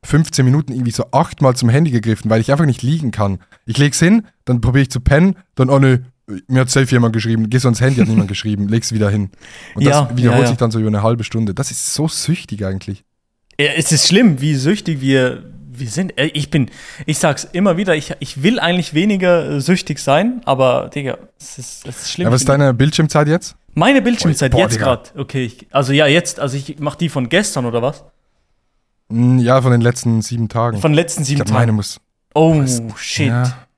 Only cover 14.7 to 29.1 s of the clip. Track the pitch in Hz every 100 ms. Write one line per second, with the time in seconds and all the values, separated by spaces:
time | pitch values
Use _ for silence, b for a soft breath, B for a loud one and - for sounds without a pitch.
14.7 | 208 - 151 135 135 127 123 - - -
15.7 | 123 123 107 185 - 151 151 143 160 120
16.7 | B B B - 151 165 139 - 180 202
17.7 | 165 196 156 139 147 139 - 147 240 165
18.7 | 180 170 151 202 196 180 175 147 147 135
19.7 | 185 - 151 - 143 214 254 - 131 131
20.7 | 123 - - 135 - - _ - - 123
21.7 | - - 123 - - 175 123 127 139 143
22.7 | 120 139 - 160 156 147 165 - - _
23.7 | - 180 277 240 240 175 139 135 127 185
24.7 | 113 135 120 - - 139 139 120 - -
25.7 | 139 131 139 151 156 170 - 135 139 135
26.7 | 156 147 - 170 143 123 170 208 - 123
27.7 | 117 120 147 - _ _ _ _ _ _
28.7 | _ _ _ _